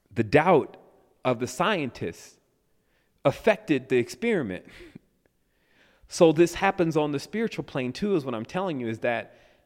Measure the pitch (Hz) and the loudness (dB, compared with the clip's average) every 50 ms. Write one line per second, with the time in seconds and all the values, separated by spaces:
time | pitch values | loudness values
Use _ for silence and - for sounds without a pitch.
0 | _ _ - 120 113 101 - 143 160 185 175 131 98 - - - - _ _ _ | _ _ -4 -4 0 4 4 4 6 6 4 4 4 0 -8 -20 -20 _ _ _
1 | _ _ _ _ - 131 123 113 123 117 - - 175 208 214 170 143 117 - - | _ _ _ _ -2 -2 -2 -2 -4 -6 -4 -2 -2 0 0 -2 -4 -6 -8 -8
2 | 117 85 - - - - _ _ _ _ _ _ _ _ _ _ _ _ _ _ | -10 -10 -10 -12 -18 -20 _ _ _ _ _ _ _ _ _ _ _ _ _ _
3 | _ _ _ _ - 139 - - - 226 202 - - - 147 127 127 - 131 123 | _ _ _ _ -2 -2 -2 2 2 0 0 0 0 -2 -2 -2 0 0 0 0
4 | 117 - - - 226 240 220 170 127 98 92 82 - - - - 359 320 - - | 0 0 -4 -4 -2 -2 0 0 -2 -4 -6 -10 -12 -16 -20 -20 -20 -20 -20 -20
5 | _ _ _ _ _ _ _ _ _ _ _ _ _ _ _ _ _ _ _ _ | _ _ _ _ _ _ _ _ _ _ _ _ _ _ _ _ _ _ _ _
6 | _ _ - - 175 160 156 165 175 170 170 - 196 196 190 - 170 165 151 160 | _ _ 2 6 6 6 6 6 4 2 2 0 0 0 0 0 -2 0 0 0
7 | 151 147 143 139 - - - 220 233 214 - 170 139 - - 143 123 123 127 - | 0 0 -2 -6 -8 -8 -6 -4 -4 -4 -6 -8 -10 -8 -6 -6 -4 -6 -6 -4
8 | 208 208 196 156 127 135 120 110 113 - - 180 196 185 151 127 120 113 113 107 | -2 -2 -2 -2 -2 -4 -6 -6 -8 -8 -6 -6 -4 -4 -6 -6 -6 -6 -6 -4
9 | 123 120 117 117 98 - - _ _ _ _ _ _ | -2 -2 -2 -4 -6 -10 -16 _ _ _ _ _ _